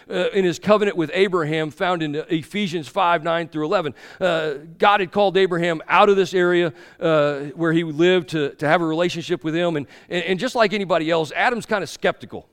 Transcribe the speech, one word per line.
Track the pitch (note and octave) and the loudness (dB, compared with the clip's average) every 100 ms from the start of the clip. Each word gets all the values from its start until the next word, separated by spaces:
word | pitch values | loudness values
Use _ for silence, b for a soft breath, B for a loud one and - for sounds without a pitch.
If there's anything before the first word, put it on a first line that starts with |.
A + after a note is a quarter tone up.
| - | -8
uh, | F#3 E3+ | -4 0
in | G3 F#3 | 2 0
his | D#3 | 0
covenant | F3+ G#3 G3+ F3+ | 2 4 4 0
with | D3+ | -2
Abraham | F3+ G3+ F3 D3 D#3+ D#3 | 0 2 2 0 -2 -4
found | - F#3 F3+ | -4 -2 -2
in | D#3 D3 - | -2 -4 -4
Ephesians | E3+ B2+ G#3 G3+ E3+ C3 | -4 -2 -4 -2 -4 -4
five, | G3+ F3 E3+ | -2 2 0
nine | E3 E3 E3 | 0 -2 -4
through | D#3 D3+ | -4 -2
eleven. | G3 D3+ - B B | -2 -2 -8 B B
Uh, | F#3 E3 D#3 C#3 E3 E3 | -2 0 -2 -6 -12 0
God | G#3 G#3 | 2 2
had | F3+ | 0
called | G#3 G3 F3+ | 0 2 2
Abraham | F#3+ E3+ F3 D#3+ - | 2 0 0 -2 2
out | E3+ G#3 | 4 6
of | G3 | 4
this | F3+ F#3 | 2 2
area, | F3 F3 E3+ B B B | 2 2 0 B B B
uh, | E3 D#3 D3 C#3+ C#3+ E3 | 0 2 2 -2 -8 -4
where | E3 | 0
he | E3 | 0
lived | E3 D3 F3+ F#3 - | 0 2 2 2 0
to, | D#3+ C#3 - | -4 -4 -2
to | D3 | 0
have | F3 | 2
a | E3 | 2
relationship | D#3 F3+ E3+ D#3 F3 | 0 -2 -4 -6 -6
with | D#3+ E3 | -4 -2
him. | F3 D#3 | -2 -2
And, | B2+ B B | -8 B B
and, | F3 E3+ | -6 -2
and | F#3 | -2
just | B3 | -2
like | B3 G#3+ | 0 0
anybody | G3+ F3+ E3+ D#3 | 0 0 0 0
else, | E3 D#3 | 0 -2
Adam's | - G#3 A#3 - | -2 -2 -2 -4
kinda | G#3+ D#3 | -4 -4
skeptical. | - F#3 - - F#2+ - | -4 -4 -4 -10 -16 -16